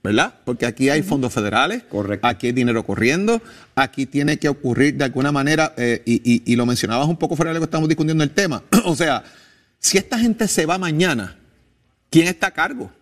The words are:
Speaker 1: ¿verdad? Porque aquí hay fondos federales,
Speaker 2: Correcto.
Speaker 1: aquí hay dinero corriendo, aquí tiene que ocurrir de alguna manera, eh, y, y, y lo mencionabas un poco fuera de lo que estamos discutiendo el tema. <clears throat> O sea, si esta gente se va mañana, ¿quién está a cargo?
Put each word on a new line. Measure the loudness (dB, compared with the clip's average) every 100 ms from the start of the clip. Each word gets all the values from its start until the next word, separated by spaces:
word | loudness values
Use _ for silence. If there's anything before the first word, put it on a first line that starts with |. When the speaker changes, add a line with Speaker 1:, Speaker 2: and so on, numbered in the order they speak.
Speaker 1:
¿verdad? | 0 0 0 -4 -10
Porque | -4 -4
aquí | 0 2
hay | 2
fondos | 0 -2 -2
federales, | -2 0 0 0 -2 -6
Speaker 2:
Correcto. | -6 -4 0 -2
Speaker 1:
aquí | 0 -2
hay |
dinero | 0 0 0 -2
corriendo, | 0 0 2 0 -2 -4 -20 -6
aquí | -2 -2 -2 -4
tiene | -2 0 0
que | -2
ocurrir | -2 -2 2 2
de | 2 -4
alguna | 0 0
manera, | 0 0 0 0 -2
eh, | -2 -2 0
y, | 0
y, | 2 0 2
y | 0
lo | 0
mencionabas | -2 -2 0 0
un | -2
poco | -2 -2
fuera | -2
de | -2
lo |
que | -2
estamos | -2 0
discutiendo | 0 0 0
el | 0
tema. | 0 -2 -4 0
<clears throat> | 0 2
O | 0
sea, | 0 -2 -6 -20 -20 _ _ _
si | 0 0
esta | 0 -2
gente | 0 0 0
se | 0 0
va | -2
mañana, | 0 0 2 0 -6 -14 _ _ _ _ _ _ _
¿quién | 4 4
está | 0 -4
a |
cargo? | -2 -4 -4 -12 -16